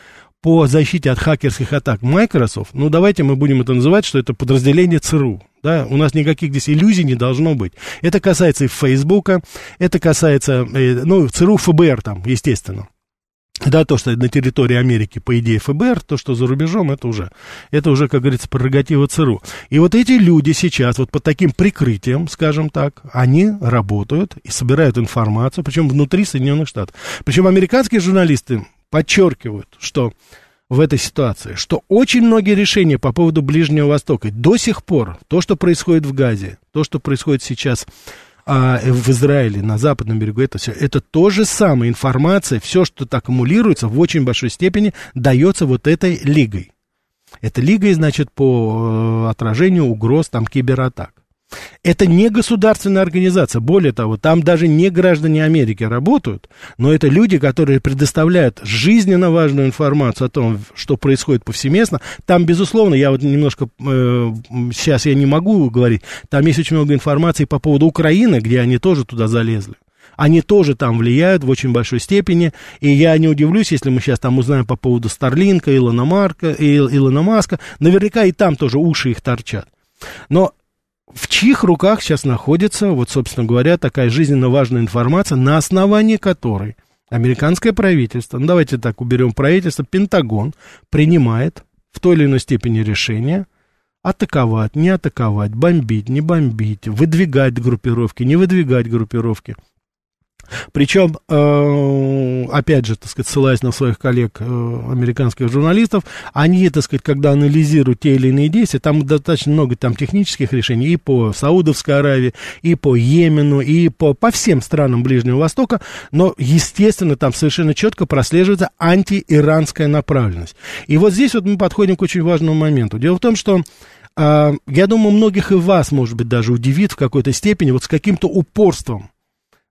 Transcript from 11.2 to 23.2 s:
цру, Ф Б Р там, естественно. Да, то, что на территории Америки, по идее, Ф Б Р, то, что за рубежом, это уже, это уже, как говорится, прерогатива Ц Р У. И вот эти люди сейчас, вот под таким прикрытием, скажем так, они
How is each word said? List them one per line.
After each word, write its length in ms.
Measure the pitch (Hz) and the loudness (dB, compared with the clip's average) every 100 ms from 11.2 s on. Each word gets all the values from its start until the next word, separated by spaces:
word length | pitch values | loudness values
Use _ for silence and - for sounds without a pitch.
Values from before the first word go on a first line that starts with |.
| 143 | 2
цру, 260 | - 175 | 2 2
Ф 140 | 208 - | 4 2
Б 180 | 160 170 | 4 4
Р 160 | 123 | 2
там, 220 | - 98 101 | -2 -8 -4
естественно. 640 | 123 - 110 - 98 101 _ _ _ _ _ _ - 143 | -2 -2 -2 -4 -14 -14 _ _ _ _ _ _ -6 0
Да, 180 | 156 | 2
то, 140 | 156 135 | 2 0
что 140 | - | -2
на 160 | 117 123 | -2 -2
территории 480 | 143 131 127 123 123 | 0 -2 -2 0 0
Америки, 420 | 127 120 107 - | 0 0 -2 -8
по 200 | - 120 | -4 -2
идее, 200 | 117 110 | 0 -2
Ф 100 | - | -2
Б 220 | 143 247 | -2 -2
Р, 100 | 240 | -2
то, 160 | - 143 | -4 -8
что 180 | - | -4
за 120 | 120 123 | -4 -2
рубежом, 440 | 135 160 196 165 | -2 -2 -2 -4
это 160 | 135 120 | -4 -6
уже, 240 | 110 90 - - - - | -8 -10 -14 -20 -20 -6
это 200 | 151 147 | -2 0
уже, 180 | 135 143 | 2 2
как 140 | 139 | 0
говорится, 260 | 131 127 - | 0 -2 -4
прерогатива 580 | 131 131 135 135 147 143 | -4 0 0 0 0 0
Ц 160 | - | 0
Р 60 | 147 | 0
У. 120 | 104 - - - | -2 -6 -20 -4
И 100 | 143 | 2
вот 160 | 170 | 2
эти 180 | 226 233 | 2 2
люди 400 | 254 180 165 143 | 4 6 4 2
сейчас, 460 | 160 180 - 123 123 | 0 -2 0 -2 0
вот 120 | 131 | -4
под 120 | - | -2
таким 280 | - 147 175 | -2 0 0
прикрытием, 760 | - 190 - 135 104 - 127 165 | 2 0 0 -2 -2 -2 -4 -4
скажем 420 | - 156 147 156 | -4 -2 -2 -4
так, 320 | 147 143 - 135 | -4 -6 -6 -8
они 400 | 123 | -2